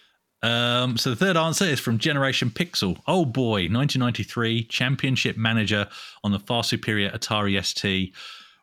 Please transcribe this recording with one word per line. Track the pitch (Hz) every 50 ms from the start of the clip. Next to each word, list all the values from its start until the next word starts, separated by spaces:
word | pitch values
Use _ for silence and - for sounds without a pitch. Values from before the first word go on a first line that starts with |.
| _ _ _ _ _ _ _ _
Um, | - 113 117 120 120 120 120 123 127 127 117
so | 113 - 131
the | 120
third | - 185 196 175
answer | 165 160 165 147 - -
is | 151 143 -
from | - 127 117
Generation | 113 - 156 147 139 135 135 127 - 131 120
Pixel. | - - 175 175 - - - 92 85 - -
Oh | - 170 190 165
boy, | 127 110 131 127 113 107 98 87 82
nineteen | 107 120 143 143 - 131
ninety-three, | 123 120 113 - 101 - - 120 117 113 113 117 113
Championship | - - - 127 131 139 - - 135 131 - - 120 92
Manager | 110 113 110 113 113 107 98 110 104 101 - - - - - - - -
on | 104
the | 101 95
far | - - 120 117 113
superior | - 123 113 - 117 107 104 101 98
Atari | - 113 - - 113 107 101 98 98
S | 98 95 - -
T, | - - 101 95 95 92 92 - - - - - - - - _ _